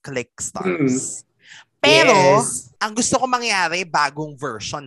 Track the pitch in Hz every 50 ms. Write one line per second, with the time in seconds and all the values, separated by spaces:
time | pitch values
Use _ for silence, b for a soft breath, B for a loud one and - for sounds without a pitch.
0 | - 143 135 123 120 - _ - - - - - - 185 175 165 139 131 127 131
1 | - - - - - _ _ _ _ - - - - _ _ _ - 190 - 330
2 | 320 - 220 190 180 185 196 220 240 - - - - - _ - 202 220 214 233
3 | 240 - 269 254 254 254 247 240 240 233 202 190 180 160 165 180 190 165 147 156
4 | 147 139 143 151 156 151 147 123 143 135 113 107 98 - - 147 143